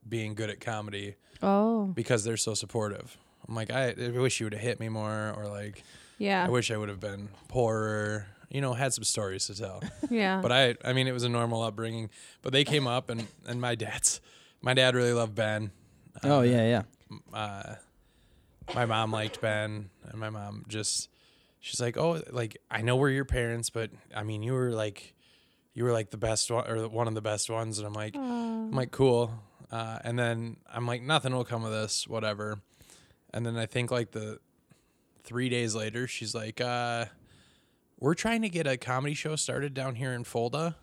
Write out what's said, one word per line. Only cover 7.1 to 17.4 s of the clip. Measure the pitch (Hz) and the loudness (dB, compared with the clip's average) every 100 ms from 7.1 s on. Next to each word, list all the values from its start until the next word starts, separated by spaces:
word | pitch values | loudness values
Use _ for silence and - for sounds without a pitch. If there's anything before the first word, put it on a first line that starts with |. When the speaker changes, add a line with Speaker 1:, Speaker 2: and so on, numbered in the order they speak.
| 98 104 98 - | -8 -12 -14 -4
Speaker 1:
poorer." | 127 117 110 107 107 104 107 101 - - | 2 4 4 0 0 0 -2 -6 -16 -8
You | 135 | -2
know, | 139 | -2
had | 120 139 | 0 0
some | 117 | 0
stories | 110 - 104 95 - | -2 -2 -2 -4 -6
to | 98 | -6
tell. | 104 95 - - | -8 -6 -10 -6
Speaker 2:
<laughs> | 294 | -2
Yeah. | 233 202 190 | 0 2 0
Speaker 1:
But | 180 | 2
I, | 123 131 120 | 6 6 4
I | - | 0
mean, | 127 131 | 2 2
it | |
was | 127 | 2
a | 120 | 0
normal | 120 117 113 | 2 2 2
upbringing. | 113 104 113 113 110 - - - | -2 -2 -6 -4 -8 -12 -20 -8
But | - | 2
they | 131 | 4
came | 143 147 131 | 6 4 4
up, | 123 - | 0 0
and, | 117 110 - - | -6 -6 -10 -8
and | 120 | -4
my | 123 117 | -2 -2
dad's, | 107 - - - - - - _ | -4 0 0 -2 -8 -20 -20 _
my | 120 | 2
dad | 131 127 123 | 8 8 8
really | 120 | 6
loved | 120 113 104 | 4 2 2
Ben. | 107 107 107 - - _ - - | 2 2 -2 -8 -20 _ -20 -2
Speaker 3:
Oh, | 139 143 | 4 8
Speaker 1:
Uh, | |
Speaker 3:
yeah, | 123 123 113 | 8 8 6
yeah. | 117 104 _ _ | 4 2 _ _
Speaker 1:
m-, | 107 - | -20 -12
uh, | 107 | -6